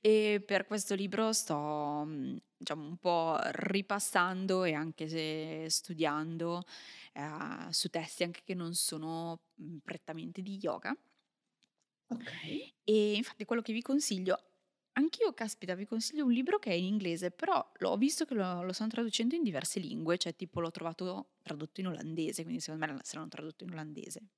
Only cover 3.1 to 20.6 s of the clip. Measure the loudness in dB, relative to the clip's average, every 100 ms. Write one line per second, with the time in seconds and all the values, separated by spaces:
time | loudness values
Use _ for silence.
3.1 | 4 4 2 0 0 0 0 0 -2 4
4.1 | 4 4 2 2 4 4 2 0 -4 -4
5.1 | -2 -2 -2 -4 -6 -2 -2 -2 0 2
6.1 | 2 -2 -2 -2 -2 -6 -14 -16 -18 -14
7.1 | -8 -8 -6 -8 -8 -4 -2 0 -2 -6
8.1 | -2 -2 -2 -8 -6 -2 0 -2 -2 -6
9.1 | -4 -6 -8 _ _ -14 -12 -10 -12 -10
10.1 | -8 -8 -8 -8 -4 -4 -2 -4 -6 _
11.1 | _ _ _ _ _ _ _ _ _ _
12.1 | -8 -6 -10 -6 -6 -8 _ 4 6 6
13.1 | 2 -2 -6 -2 -2 0 -4 2 2 2
14.1 | 0 2 0 _ _ _ _ _ 2 2
15.1 | 4 0 2 -6 -6 -4 -4 -2 -2 -2
16.1 | 2 4 4 4 2 4 2 4 2 0
17.1 | 0 -2 -2 2 2 2 0 2 4 4
18.1 | 2 0 2 2 0 -2 -2 -2 0 0
19.1 | 2 2 4 2 2 0 -2 -2 -2 0
20.1 | 2 0 -4 -6 -2